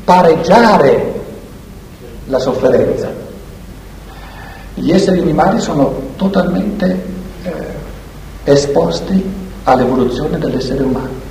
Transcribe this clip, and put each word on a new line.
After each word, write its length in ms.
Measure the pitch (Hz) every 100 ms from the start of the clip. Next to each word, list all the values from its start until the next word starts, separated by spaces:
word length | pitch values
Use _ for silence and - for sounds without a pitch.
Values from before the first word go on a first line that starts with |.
pareggiare 1080 | - 180 175 156 - 202 233 196 143 120 - - - - - - - - - - - - -
la 140 | 127
sofferenza. 720 | - - - - - - - - - - - - - - - - - - - - - - -
Gli 180 | - 135
esseri 280 | 185 190 180
animali 400 | 160 151 175 220
sono 340 | - 151 135 131 - -
totalmente, 880 | 190 190 175 185 208 - 180 185 - - - -
eh, 80 | 180 160 - - - - - - - -
esposti 960 | - 143 143 143 170 170 - 190 - - - -
all'evoluzione 760 | - 127 123 127 - - 151 170
dell'essere 420 | 127 123 - 139
umano. 380 | 131 123 - - -